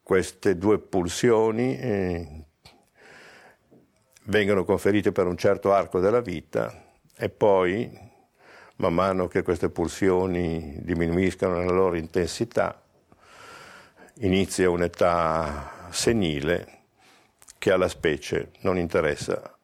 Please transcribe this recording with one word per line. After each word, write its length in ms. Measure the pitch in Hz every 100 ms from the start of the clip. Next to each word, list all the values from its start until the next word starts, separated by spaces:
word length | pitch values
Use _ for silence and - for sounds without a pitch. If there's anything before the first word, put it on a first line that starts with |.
Queste 560 | - 95 90 - 104 87
due 220 | 98 101
pulsioni, 960 | - 98 87 - 123 110 110 110 127 131
eh, 680 | 131 101 92 85 80 78 76 _ - _ _ _ - - - - - _ _ - _ _ _ _ -
vengono 380 | 104 101 101
conferite 480 | 90 95 101 104 98
per 140 | 92 90
un 100 | 87
certo 380 | 104 95 101
arco 260 | 98 85 92
della 220 | 95 120
vita 640 | 95 82 - 57 57 85 - _ _ -
e 120 | 104
poi, 640 | - 107 95 90 98 117 - - _ _ _ - - - -
man 180 | 95
mano 340 | 85 95 95 90
che 140 | 98
queste 280 | 87 85 90
pulsioni 1080 | - 80 - 98 92 92 87 87 82 78 69
diminuiscono 760 | 82 87 82 87 95 - 95 87
nella 140 | 90
loro 240 | 90 95 85
intensità, 840 | 80 95 85 - 117 - 87 - _ _ _ _ _ - - - - - - _ - -
inizia 500 | 98 95 92 - 92
un'età 1200 | 87 87 - 90 87 82 80 78 71 71 - 87
senile 960 | - - 113 85 71 73 90 - - _ _ _ _ _ _ - -
che 140 | -
alla 160 | 95 92
specie 640 | - 85 71 - 82 - _
non 160 | 98 92
interessa 800 | 82 92 76 73 - - - _